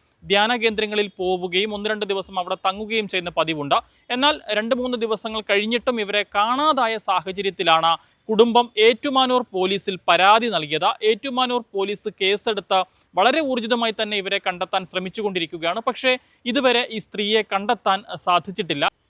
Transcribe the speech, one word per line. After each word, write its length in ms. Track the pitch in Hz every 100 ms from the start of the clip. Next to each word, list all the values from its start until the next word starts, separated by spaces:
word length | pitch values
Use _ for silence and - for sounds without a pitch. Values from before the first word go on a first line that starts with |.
| _ _
ധ്യാന 320 | 160 196 220 247
കേന്ദ്രങ്ങളിൽ 540 | 226 214 208 214 208 -
പോവുകയും 580 | 185 185 180 175 214
ഒന്ന് 160 | 208 208
രണ്ട് 160 | 214 202
ദിവസം 320 | 196 185 190
അവിടെ 160 | 180
തങ്ങുകയും 540 | 190 190 196 214 226 202
ചെയ്യുന്ന 220 | 190 175 165
പതിവുണ്ട്. 380 | 160 156 143 180 - _ _
എന്നാൽ 300 | 247 285 - -
രണ്ട് 220 | 208 226
മൂന്ന് 240 | 247 254 247
ദിവസങ്ങൾ 420 | 220 214 226 220
കഴിഞ്ഞിട്ടും 600 | - 202 214 240 - 233
ഇവരെ 240 | 202 208 196
കാണാതായ 640 | 202 220 254 311 269 233 220
സാഹചര്യത്തിലാണ് 1000 | - 185 190 190 196 180 175 160 165 165 - _ -
കുടുംബം 420 | 214 233 226 240 -
ഏറ്റുമാനൂർ 680 | 220 240 285 262 262 254 240
പോലീസിൽ 460 | 190 185 196 - 185 -
പരാതി 380 | 170 190 220 240
നൽകിയത്. 580 | 180 151 156 190 -
ഏറ്റുമാനൂർ 600 | 214 220 277 247 254 247 233
പോലീസ് 340 | 196 196 202 214 -
കേസെടുത്ത് 640 | 190 202 - 202 185 190 180 _ _
വളരെ 260 | 175 220 302
ഊർജിതമായി 540 | 285 247 220 240 226 220
തന്നെ 140 | 214 208
ഇവരെ 240 | 190 196 190
കണ്ടെത്താൻ 380 | 180 180 190
ശ്രമിച്ചുകൊണ്ടിരിക്കുകയാണ്. 960 | 180 185 185 220 202 180 165 170 165 196 247
പക്ഷേ 320 | - 262 254 - _
ഇതുവരെ 420 | 240 247 254 240 -
ഈ 80 | 220
സ്ത്രീയെ 440 | - 196 208 220
കണ്ടെത്താൻ 600 | 208 196 208 233 208 196 - 180
സാധിച്ചിട്ടില്ല. 720 | - 175 180 185 170 143 175 - _